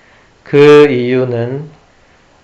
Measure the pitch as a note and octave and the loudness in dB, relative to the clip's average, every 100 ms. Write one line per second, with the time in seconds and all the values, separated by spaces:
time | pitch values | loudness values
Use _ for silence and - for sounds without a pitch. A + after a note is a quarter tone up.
0 | _ _ _ _ - C#3+ D3 D3 D3 B2 | _ _ _ _ -4 2 4 4 2 0
1 | B2 B2+ B2+ A#2 A#2+ C#3 D#3 _ _ _ | -4 -4 -4 -6 -8 -10 -16 _ _ _
2 | _ _ _ _ | _ _ _ _